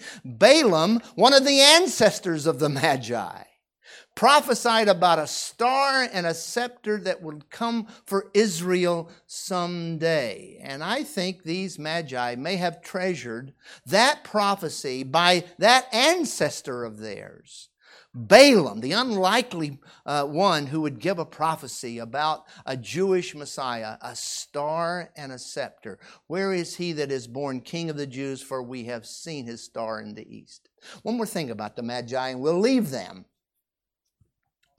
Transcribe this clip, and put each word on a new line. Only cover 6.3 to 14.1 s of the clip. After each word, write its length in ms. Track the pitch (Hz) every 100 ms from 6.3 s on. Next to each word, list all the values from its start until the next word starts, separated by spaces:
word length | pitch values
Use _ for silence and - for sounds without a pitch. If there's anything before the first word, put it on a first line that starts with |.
scepter 680 | 165 - - 240 240 214 208
that 220 | 185 175
would 280 | 160 151 -
come 380 | - 233 233 220 - -
for 240 | 196 196
Israel 760 | 202 220 165 180 180 180 170 165 - _
someday. 1300 | - - 185 175 175 165 165 165 160 120 95 - -
And 220 | 135 139
I 200 | 165 254
think 400 | 294 - 180 175
these 360 | 160 180 190 165
Magi 560 | 151 165 151 127 - 123
may 220 | 151 190
have 240 | 175 165
treasured 720 | - 190 185 165 120 113 135 - - - -
that 380 | 190 254